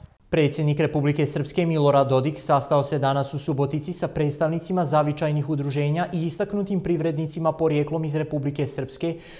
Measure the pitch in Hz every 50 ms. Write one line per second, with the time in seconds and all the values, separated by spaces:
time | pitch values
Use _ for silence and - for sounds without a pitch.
0 | - - _ _ _ _ - 160 156 170 165 - 151 147 147 151 160 147 160 151
1 | 139 147 147 147 147 143 - - 139 - - - 175 165 165 156 143 143 143 139
2 | 139 127 135 131 131 156 151 - - - 151 139 131 - 156 143 135 143 160 143
3 | 131 135 139 143 135 135 - 139 - - 147 131 143 139 147 151 151 - 175 -
4 | - 151 - 156 151 147 147 - 165 156 165 165 165 - 185 180 170 135 151 151
5 | 147 151 147 - 170 151 147 151 143 143 156 139 139 143 131 147 143 147 147 170
6 | 175 - - 170 160 170 165 - 202 202 202 208 196 196 196 180 - 170 175 165
7 | 165 165 151 151 160 156 - 170 165 160 156 - 165 160 151 147 147 151 165 165
8 | 160 156 143 156 151 151 151 147 131 143 143 151 143 131 - - 131 131 - -
9 | - 170 165 165 - - -